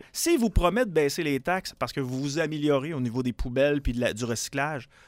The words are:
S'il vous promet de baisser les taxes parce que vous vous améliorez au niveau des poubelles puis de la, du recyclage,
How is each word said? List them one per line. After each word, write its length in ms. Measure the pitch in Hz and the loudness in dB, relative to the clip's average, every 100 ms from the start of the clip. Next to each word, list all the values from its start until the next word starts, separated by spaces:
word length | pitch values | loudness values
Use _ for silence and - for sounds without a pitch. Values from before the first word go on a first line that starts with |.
| - | -2
S'il 260 | - 330 339 | -4 2 2
vous 100 | 226 | 4
promet 380 | - 175 208 240 | 4 4 2 2
de 40 | |
baisser 320 | 156 143 - | 2 2 0
les 180 | 156 135 | -2 -2
taxes 340 | 175 185 - - | -2 -4 -6 -6
parce 140 | 123 | -6
que 80 | 147 | -4
vous 180 | 127 131 | -4 -4
vous 200 | 143 147 | -4 -2
améliorez 560 | 151 156 147 139 147 | -2 0 2 2 0
au 60 | 151 | -2
niveau 220 | 123 120 | -2 0
des 120 | 123 | -2
poubelles 480 | - 131 123 143 143 | -2 -2 2 2 2
puis 100 | 143 | 0
de 80 | 120 | 0
la, 140 | 117 | 0
du 100 | 107 | 0
recyclage, 640 | 120 113 - 139 147 147 - - | -4 -4 -4 -4 -4 -6 -12 -20